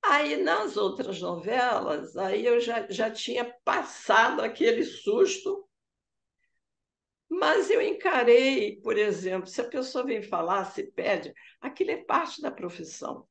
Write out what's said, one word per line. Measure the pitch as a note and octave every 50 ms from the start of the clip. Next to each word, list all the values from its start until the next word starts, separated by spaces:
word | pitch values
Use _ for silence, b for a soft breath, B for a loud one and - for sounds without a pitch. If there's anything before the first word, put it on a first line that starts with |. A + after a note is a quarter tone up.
| B4+
Aí, | G#4+ D4 D4 D4+ D4 D4
nas | C#4+ F#4+ - - G#3 - - -
outras | G3+ G#3 F#3 F#3+ - E3+ F3+ F#3+ E3
novelas, | F3 F3+ F3 E3+ E3 G3+ A#3 B3+ B3 B3 A3 - - - D#3 D3+ - - -
aí | - G3 F#3+ G3 G#3 A3+
eu | A#3+ A#3+ A#3+
já, | A#3 A#3 A#3 A3+ G3+ -
já | G3 F3 A3 A3
tinha | A3 - - - A#3+ B3 A#3+ A#3+ - - _
passado | - - F4 D4 - - - - - G3 A3 A3+ B3 D#4 D4+
aquele | - - - - D#4+ A#3 - - E4+
susto, | - - - - - G#3+ A#3+ F#4+ - - - - G4 G4 - - _ _ _ _ _ _ _ _ _ _ _ _ _ _ _ _ _ _ _ _ _ _ _ _ _ _ _ _ _ _ _ _ _
mas | D#4+ F#4 F#4+ D4+ D#4 A4 D#4+ -
eu | A4+ -
encarei, | - G#4 - - - F#4+ - C4 A#3+ A#3 A#3 A#3+ C4 C4+ C4+ B3 G#3+ G#3 - -
por | - A3 A3 G3+
exemplo, | G#3+ G#3 F#3+ E3+ F#3 F#3 F#3 F#3+ F#3 -
se | - -
a | A#3+ -
pessoa | - C#4 B3+ - - - B3+
vem | C4+ A#3 G#3+
falar, | G3+ - - E3+ E3 E3+ F#3+ G3 F#3+
se | - - - - -
pede, | _ - - - G3+ E3+ - - B B B B B B
aquilo | - C4+ C4+ - F#4 G4
é | - A#4 -
parte | - - D#4 E4 - - D#4
da | D4 C#4
profissão. | - - G3+ F3 F3 F3 E3 D#3+ - - - - - - - _